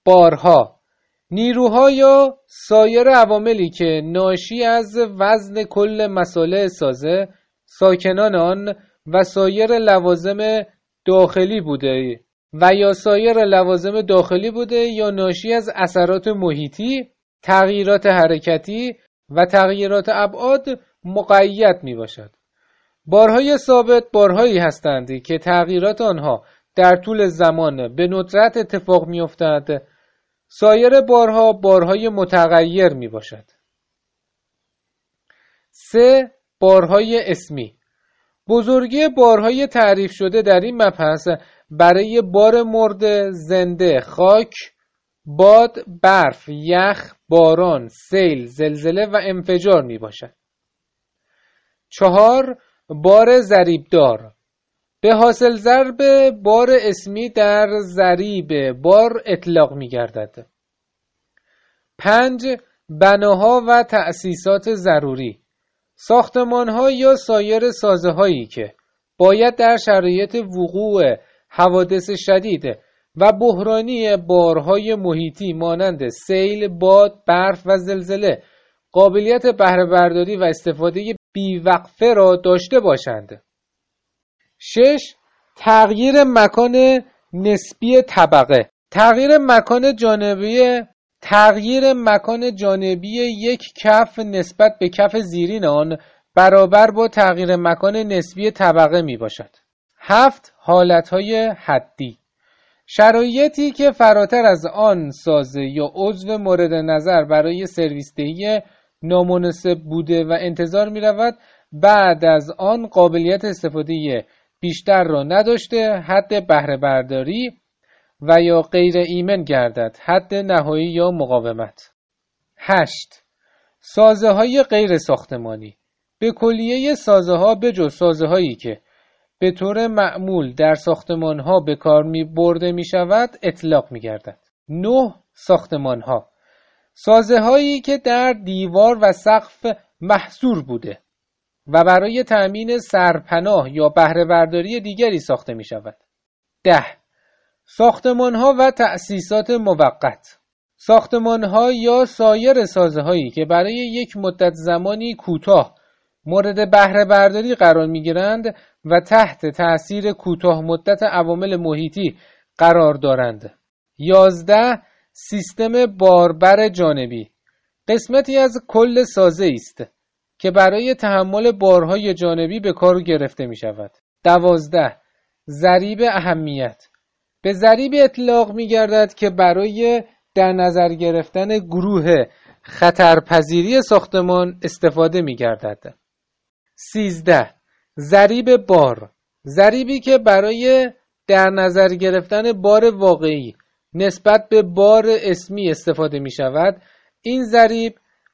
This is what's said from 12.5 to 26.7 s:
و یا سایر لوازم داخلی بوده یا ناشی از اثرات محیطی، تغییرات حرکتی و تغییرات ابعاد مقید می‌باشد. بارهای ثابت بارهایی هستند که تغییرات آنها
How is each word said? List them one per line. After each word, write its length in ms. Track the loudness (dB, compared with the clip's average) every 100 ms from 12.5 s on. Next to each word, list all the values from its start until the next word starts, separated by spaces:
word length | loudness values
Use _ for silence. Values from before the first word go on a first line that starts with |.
و 180 | 0 2
یا 180 | 2 0
سایر 520 | -2 0 0 2 0
لوازم 560 | 2 2 2 -2 -4 -6
داخلی 500 | 0 0 2 -2 -4
بوده 260 | -8 -6 -4
یا 340 | -4 -4 -6
ناشی 420 | -4 -4 -4 -4
از 180 | -4 -4
اثرات 540 | -4 -2 0 0 0 -4
محیطی، 800 | -4 -4 -4 -8 -8 -8 -8 -10 _ _ _
تغییرات 640 | 0 2 2 0 0 0 2
حرکتی 880 | 2 2 0 -2 -4 -6 -10 -10 -12 _ _ _
و 160 | -2 0
تغییرات 600 | 2 2 0 -2 -2 -2
ابعاد 720 | -2 -4 -4 -2 -2 -4 -12 _ _
مقید 800 | -8 -8 2 2 2 2 0 0
می‌باشد. 480 | -6 -12 -14 -16 -20 _ _ _ _ _ _ _
بارهای 540 | 0 4 4 4 0 -2
ثابت 460 | 2 2 4 0 0
بارهایی 460 | 2 2 2 0 0
هستند 640 | -2 -2 -4 -4 -6 -12
که 160 | -8 -6
تغییرات 640 | -2 0 0 -2 -2 -2
آنها 440 | -4 -2 -4 -6 -8 _ _